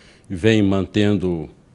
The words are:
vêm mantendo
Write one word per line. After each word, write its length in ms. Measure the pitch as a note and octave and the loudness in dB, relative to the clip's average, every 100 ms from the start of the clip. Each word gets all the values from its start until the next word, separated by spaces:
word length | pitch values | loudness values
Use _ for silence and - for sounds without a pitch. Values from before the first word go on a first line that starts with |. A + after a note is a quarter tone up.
| - - - | -20 -20 -14
vêm 340 | F#2+ A2 A2 | -2 2 2
mantendo 840 | G2 F#2+ F#2 G#2+ G#2 G2+ F2+ E2 D2+ - _ | 2 0 -2 0 0 0 -2 -6 -10 -18 _